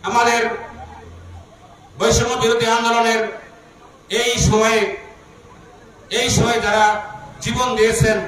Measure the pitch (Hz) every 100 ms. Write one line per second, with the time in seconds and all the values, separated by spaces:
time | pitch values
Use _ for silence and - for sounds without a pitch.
0 | 190 233 233 233 226 - - - - -
1 | - - - - - - - - - -
2 | 214 233 240 233 226 233 233 233 233 233
3 | 233 226 220 - - - - - - -
4 | - 220 240 233 - 214 220 220 202 -
5 | - - - - - - - - - -
6 | - 220 247 - 220 226 208 214 214 214
7 | - - - - - 233 254 226 220 220
8 | 220 214